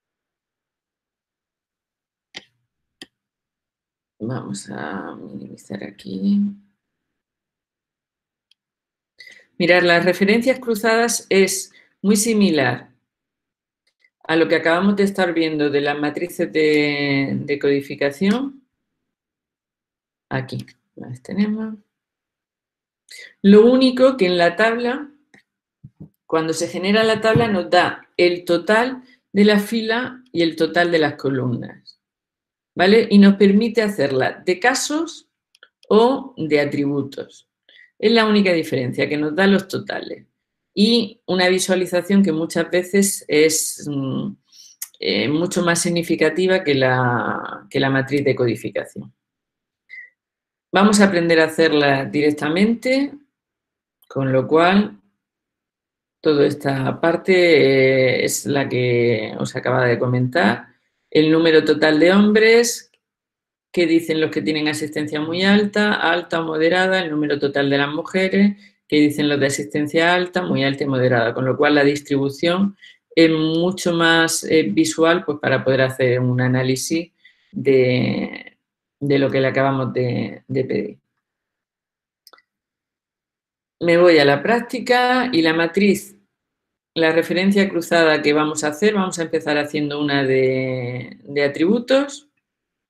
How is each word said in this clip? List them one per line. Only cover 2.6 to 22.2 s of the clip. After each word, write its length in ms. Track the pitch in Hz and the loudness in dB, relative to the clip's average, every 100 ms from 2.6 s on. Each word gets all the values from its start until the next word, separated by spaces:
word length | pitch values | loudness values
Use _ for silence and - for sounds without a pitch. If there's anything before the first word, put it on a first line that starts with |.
| _ _ _ _ - _ _ _ _ _ _ _ _ _ _ _ | _ _ _ _ -20 _ _ _ _ _ _ _ _ _ _ _
Vamos 500 | 110 127 - 202 - | -8 -8 -10 -14 -12
a 460 | - 76 95 82 - | -12 -12 -12 -12 -16
minimizar 680 | 90 - - - _ - | -16 -16 -18 -20 _ -14
aquí. 580 | - - - 190 202 202 202 202 _ _ _ _ _ _ _ _ _ _ _ _ _ _ _ _ _ _ _ _ _ _ _ _ _ _ - - _ - | -14 -16 -14 -6 -2 0 -2 -6 _ _ _ _ _ _ _ _ _ _ _ _ _ _ _ _ _ _ _ _ _ _ _ _ _ _ -20 -20 _ -4
Mirad, 240 | 170 180 | 2 4
las 240 | 175 170 180 | 4 2 2
referencias 540 | 175 196 226 240 262 | 0 2 2 0 -2
cruzadas 680 | 247 220 226 226 233 233 - | -4 -2 0 0 0 -4 -2
es 440 | 190 190 - - _ _ _ | 2 2 -2 -10 _ _ _
muy 140 | 190 208 | 0 0
similar 720 | 233 214 196 156 127 120 - _ _ _ _ _ _ _ _ _ _ _ _ _ - | 2 2 2 2 0 -4 -10 _ _ _ _ _ _ _ _ _ _ _ _ _ -4
a 100 | 160 | 0
lo 120 | 160 | 2
que 100 | 160 | 0
acabamos 380 | 165 170 196 202 | 2 0 0 2
de 100 | 196 | 0
estar 280 | 196 180 | 0 -2
viendo 380 | 165 160 156 147 | 0 -2 -2 -2
de 100 | 143 | 0
las 160 | 143 147 | -2 -2
matrices 560 | 147 143 175 - 170 | -4 -6 -8 -6 -4
de, 800 | 156 156 151 147 143 143 139 139 | 0 0 2 0 -2 -2 -2 -2
de 240 | 131 143 143 | -4 -6 -4
codificación. 1080 | 143 143 139 139 139 143 190 233 277 - _ _ _ _ _ _ _ _ _ _ _ _ _ _ _ _ _ | 0 -2 -4 -4 -4 -2 -2 0 -4 -10 _ _ _ _ _ _ _ _ _ _ _ _ _ _ _ _ _
Aquí 340 | 135 131 131 123 _ _ | -8 -8 -12 -14 _ _
las 300 | - - 123 | -20 -18 -16
tenemos. 540 | - 190 214 214 220 214 _ _ _ _ | -10 -4 -2 -4 -8 -12 _ _ _ _